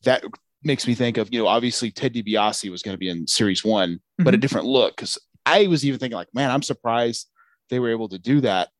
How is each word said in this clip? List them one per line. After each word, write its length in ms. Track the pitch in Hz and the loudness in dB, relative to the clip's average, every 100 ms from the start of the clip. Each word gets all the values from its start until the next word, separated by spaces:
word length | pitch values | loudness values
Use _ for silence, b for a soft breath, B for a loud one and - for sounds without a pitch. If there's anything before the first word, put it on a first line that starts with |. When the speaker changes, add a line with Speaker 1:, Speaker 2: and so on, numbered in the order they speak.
Speaker 1:
that 200 | 127 131 - - _ _ | 2 0 -2 -18 _ _
makes 240 | 147 135 - | -2 -2 0
me 60 | 117 | 0
think 220 | 120 113 | 0 0
of, 120 | 107 | -2
you 80 | 120 | 0
know, 80 | 101 | 2
obviously 440 | 113 120 - 117 | 2 0 -2 -6
Ted 220 | - 135 | -4 -4
DiBiase 560 | 117 107 107 107 104 101 | -4 -2 0 0 -2 -8
was 120 | 90 | -10
gonna 160 | 104 92 | -10 -6
be 120 | 92 | -6
in 160 | 85 80 | -6 -4
Series 360 | - 107 92 | 0 2 2
one, 360 | 110 107 90 85 _ - | 0 2 0 -4 _ 0
but 100 | 160 | 4
a 40 | 107 | 4
Speaker 2:
Mm-hmm. 20 | |
Speaker 1:
different 260 | 135 - 92 | 2 -2 0
look. 300 | 131 110 - | 2 2 0
'Cause 200 | 107 - _ _ - | -10 -10 _ _ 2
I 220 | 180 202 | 4 4
was 180 | 160 139 | 2 0
even 140 | 131 | -2
thinking, 180 | 131 107 | -6 -8
like, 160 | 87 | -8
"Man, 180 | 120 139 | -2 0
I'm 100 | 135 | 0
surprised 680 | - 143 120 117 120 117 - _ b b _ | -2 -4 -2 0 0 -4 -12 _ b b _
they 100 | 123 | -2
were 120 | 120 | -2
able 180 | 113 110 | -2 -6
to 100 | 95 | -8
do 220 | 117 143 | 2 2
that." 280 | 123 95 85 | 4 0 -2